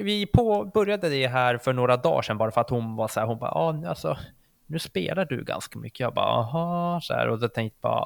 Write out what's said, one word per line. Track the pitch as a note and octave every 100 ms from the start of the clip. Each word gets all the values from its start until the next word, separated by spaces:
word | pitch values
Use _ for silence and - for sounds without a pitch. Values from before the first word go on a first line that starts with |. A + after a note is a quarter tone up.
vi | G3+ G#3 G3+
på-, | - A#3 G#3 G3+
började | A3 G3+ G#3 F3
det | C#3 B2+
här | B2+ B2 A#2+
för | -
några | B2+ B2 B2
dagar | E3 C#3
sedan | - G#2+
bara | A2
för | A#2+
att | A#2
hon | A#2+ A2+ A2
var | A2
så | G#2+
här, | A2+
hon | A#2
bara, | -
"Ja, | - E3
nu, | D#3 E3+
alltså, | D#3+ D#3 C#3+ - - _ _ -
nu | D#3+
spelar | - F#3+ F3 F3+
du | E3+ A#2+
ganska | - - - A2
mycket." | A2+ -
Jag | A#2+
bara, | - G2+
"Aha", | A#2 A2+ D#3+ E3+ F3 F3 F3
så | -
här, | A#2+ A#2
och | A2+
då | A#2
tänkte | - A2 _
jag | A#2
bara, | A2+